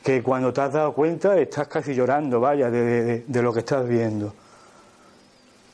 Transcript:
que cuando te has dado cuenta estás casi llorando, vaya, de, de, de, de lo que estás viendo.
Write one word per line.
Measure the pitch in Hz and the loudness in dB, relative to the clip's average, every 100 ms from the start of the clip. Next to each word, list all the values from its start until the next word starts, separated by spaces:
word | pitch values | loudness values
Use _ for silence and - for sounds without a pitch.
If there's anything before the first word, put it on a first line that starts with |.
que | 139 131 | -2 0
cuando | 123 131 127 | 0 0 0
te | 123 | 0
has | 139 | 0
dado | 147 151 | 0 0
cuenta | 131 160 165 190 190 | 0 0 2 2 2
estás | 127 147 143 | 0 -4 -4
casi | 160 139 | -4 -2
llorando, | 127 123 147 147 120 | 0 0 0 0 0
vaya, | 131 147 123 | 2 2 2
de, | 120 | 2
de, | 120 120 | 2 0
de, | 117 117 131 | 0 -4 -2
de | 123 | 0
lo | 120 | 0
que | 113 | -2
estás | 113 139 123 | -2 -2 0
viendo. | 117 110 107 104 - - - - - - - - - _ _ _ _ - | 0 0 -2 -6 -10 -20 -20 -20 -20 -20 -20 -20 -20 _ _ _ _ -20